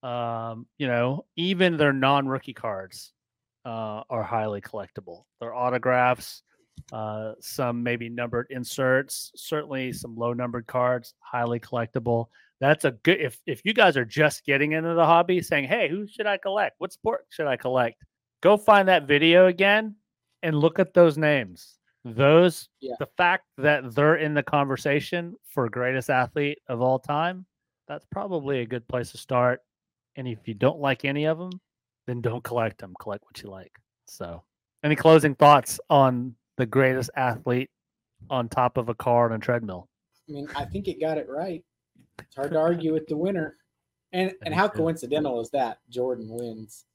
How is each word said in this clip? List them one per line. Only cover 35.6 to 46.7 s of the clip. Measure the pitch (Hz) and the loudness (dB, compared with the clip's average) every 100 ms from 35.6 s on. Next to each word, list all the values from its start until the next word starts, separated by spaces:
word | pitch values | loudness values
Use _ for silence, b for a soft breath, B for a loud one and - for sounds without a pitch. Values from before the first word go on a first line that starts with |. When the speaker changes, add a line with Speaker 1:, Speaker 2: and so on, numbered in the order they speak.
| - - - | 4 -10 2
Speaker 1:
on | 147 131 123 127 117 _ - | 4 4 2 -6 -12 _ -6
the | |
greatest | 120 131 131 131 123 - | 0 2 2 0 -4 -2
athlete | 127 113 - 123 131 _ _ _ _ _ - | -2 -2 -2 -2 -4 _ _ _ _ _ -6
on | 131 117 | -4 -2
top | - 123 - | 0 0 0
of | 117 | -6
a | |
car | 113 - 120 117 | -4 0 2 2
on | |
a | 113 | 0
treadmill? | 107 120 110 90 - _ _ _ - | -2 -2 -4 -12 -16 _ _ _ -16
Speaker 2:
I | |
mean, | 143 147 143 | -14 -10 -10
I | |
think | 143 190 190 | -8 -8 -8
it | 170 | -4
got | 156 156 | -4 -4
it | - | -6
right. | 139 190 160 _ _ _ _ _ - | -8 -8 -10 _ _ _ _ _ -20
It's | - - | -20 -8
hard | 143 | -4
to | 160 | 0
argue | 165 170 160 | 2 0 0
with | 156 156 | -2 -2
the | 151 | -4
winner. | 185 190 156 - _ _ _ _ _ | -2 -2 -6 -10 _ _ _ _ _
And, | 180 185 185 | -4 -4 -4
and | 165 | -4
Speaker 1:
There | |
Speaker 2:
how | 160 | 0
Speaker 1:
you | 208 | 0
go. | 190 | 0
Speaker 2:
coincidental | 165 160 123 147 147 120 | -4 -4 -4 -2 -2 -4
is | 110 | -4
that? | 139 120 - _ | -4 -4 -6 _
Jordan | 120 123 120 110 | -4 -4 -4 -8
wins. | 113 120 110 107 | -12 -12 -12 -16